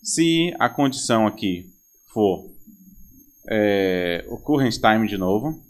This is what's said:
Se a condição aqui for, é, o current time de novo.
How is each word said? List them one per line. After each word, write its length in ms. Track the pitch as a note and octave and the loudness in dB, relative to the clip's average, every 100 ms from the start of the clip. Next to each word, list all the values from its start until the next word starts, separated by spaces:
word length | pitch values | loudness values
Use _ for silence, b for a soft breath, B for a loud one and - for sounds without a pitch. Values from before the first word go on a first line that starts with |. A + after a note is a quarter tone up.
Se 500 | - - E3 E3 E3+ - | -6 0 2 2 0 0
a 100 | A#2+ | -2
condição 560 | - C#3 C3 - A#2 A2 | 2 0 0 0 2 2
aqui 460 | - G2+ F2+ F2+ _ _ _ _ | 0 -4 -4 -8 _ _ _ _
for, 380 | - G#2 F2+ - - - - - - - - - _ - | 2 2 2 -6 -20 -20 -20 -20 -20 -20 -20 -20 _ -4
é, 760 | A2 G#2 G2+ F#2+ F2+ F2 E2+ - | 0 2 2 0 0 -2 -4 -6
o 100 | F#2 | -12
current 380 | - D3 C3+ - | -2 0 2 2
time 320 | A2+ A2 A2 | 2 2 0
de 100 | G2+ | -2
novo. 420 | F#2 G#2 C#3 D#3 - | 0 0 -2 -8 -14